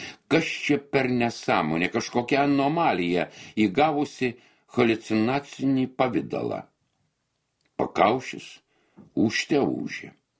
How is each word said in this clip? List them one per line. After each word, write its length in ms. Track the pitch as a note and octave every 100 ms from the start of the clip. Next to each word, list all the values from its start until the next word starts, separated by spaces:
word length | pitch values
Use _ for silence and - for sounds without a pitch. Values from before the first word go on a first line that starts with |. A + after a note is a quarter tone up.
| - - -
kas 180 | E3
čia 320 | D#3+ - - C#3+
per 300 | - C#3 B2+
nesąmonė, 800 | B2 A#2 - - G#2 D#2 D#2+ F2+
kažkokia 540 | A2+ - A#2+ A#2 C#3
anomalija, 880 | C#3+ C#3 C#3 E3 D#3+ F#2+ F2 F2 D#2 - -
įgavusi 800 | - G#2+ F#2 D#3 D3 D3 - B2+ A2+ _ _ _
haliucinacinį 1160 | - A#2+ A2 - A2 A2 C#3 - - C3+ C3+ B2+
pavidalą. 720 | - B2+ F2+ - A#1 A#1+ G1+ - _ _ _ _ _ _ _ _ _ _ -
Pakaušis 720 | - - F#2+ B2+ - - - - _ _ _ - -
ūžte 500 | - G#2+ - - D3
ūžė. 480 | F#2+ B1 - - - - _